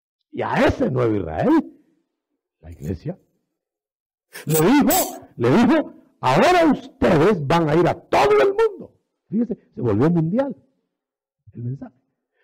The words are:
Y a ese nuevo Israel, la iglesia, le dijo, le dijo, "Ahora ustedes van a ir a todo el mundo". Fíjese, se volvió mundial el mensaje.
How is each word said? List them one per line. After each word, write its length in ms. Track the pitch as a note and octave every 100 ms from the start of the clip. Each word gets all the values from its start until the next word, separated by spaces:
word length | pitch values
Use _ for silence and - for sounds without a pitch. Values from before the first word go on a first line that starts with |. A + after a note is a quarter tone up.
| _ _ _
Y 120 | D4+
a 260 | A2 C#3 C4+
ese 200 | - A#3+
nuevo 280 | B2+ A#2+ G#2
Israel, 680 | D#2+ D#2 F#3 D#4+ - - _ _ _ _ _ _ _ _
la 100 | D#2+
iglesia, 480 | E2 D2 - D3+ - _ _ _ _ _ _ _ _ _ _ _ - -
le 80 |
dijo, 760 | D#3 E3 C#4+ C4 E4+ - - -
le 160 | - B2
dijo, 440 | E3+ A#3+ D#4 - - _ _
"Ahora 500 | B2 C#3 D4 F4+ E4
ustedes 760 | - - - - E3 F3 G3
van 240 | C#3 E3 D#3+
a 60 |
ir 140 | D#3+ E3
a 120 | - -
todo 320 | - G#4 G#4
el 140 | G4+
mundo". 460 | G4 A4+ F4+ - _ _ _ -
Fíjese, 280 | G#3 A#3+ G#3+ _
se 60 | -
volvió 280 | A#2+ G2+ D3
mundial 440 | F3 D#3+ A3 C#4 - _ _ _ _ _ _ _ _ _
el 100 | -
mensaje. 320 | A#2+ C3+ B3+ _ _ _ _ _